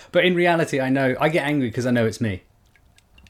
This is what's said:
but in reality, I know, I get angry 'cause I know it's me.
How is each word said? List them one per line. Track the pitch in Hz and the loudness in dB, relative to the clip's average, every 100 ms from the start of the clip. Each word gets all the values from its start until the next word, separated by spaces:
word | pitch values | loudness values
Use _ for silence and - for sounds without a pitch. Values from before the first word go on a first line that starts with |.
| - | -2
but | 175 180 | 0 2
in | |
reality, | 175 175 165 160 139 | 2 2 2 0 -2
I | 131 | 0
know, | 135 131 127 | 0 0 0
I | 156 | 0
get | 160 143 | 0 -2
angry | 147 127 | -2 -2
'cause | 117 123 | -2 -2
I | |
know | 120 | 0
it's | 113 104 | 0 0
me. | 113 92 - _ _ _ _ _ _ _ - | -4 -4 -12 _ _ _ _ _ _ _ -4